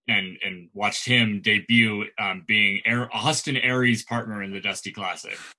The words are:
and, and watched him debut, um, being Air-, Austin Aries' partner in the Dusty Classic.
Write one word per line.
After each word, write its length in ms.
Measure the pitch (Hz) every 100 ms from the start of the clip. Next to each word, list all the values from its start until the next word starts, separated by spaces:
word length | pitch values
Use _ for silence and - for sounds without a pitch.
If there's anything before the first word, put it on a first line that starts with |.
| -
and, 300 | 107 95 87
and 280 | 101 92 87
watched 320 | 101 104 - -
him 360 | 123 110 104
debut, 640 | 107 107 - 117 113 104 107 -
um, 260 | 101 92 85
being 320 | 107 104 98 113
Air-, 280 | 120 123
Austin 440 | 110 127 156 - 131
Aries' 460 | 127 127 123 113
partner 380 | - 117 110 107
in 100 | 98
the 80 | 98
Dusty 300 | 98 92 98
Classic. 460 | 104 95 85 - - -